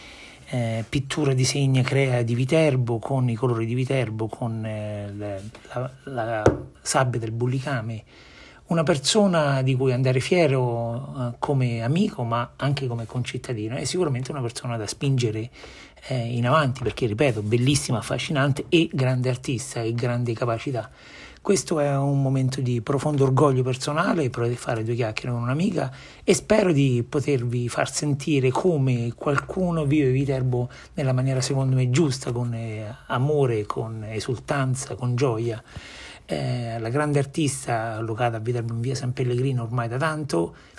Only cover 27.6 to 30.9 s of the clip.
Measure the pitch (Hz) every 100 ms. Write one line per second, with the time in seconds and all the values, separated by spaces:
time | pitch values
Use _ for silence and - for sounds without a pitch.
27.6 | 120 - - - 147 139 170 143 127 123
28.6 | 185 156 131 123 120 - 151 143 - 196
29.6 | 180 165 143 151 135 131 139 135 127 123
30.6 | 123 - -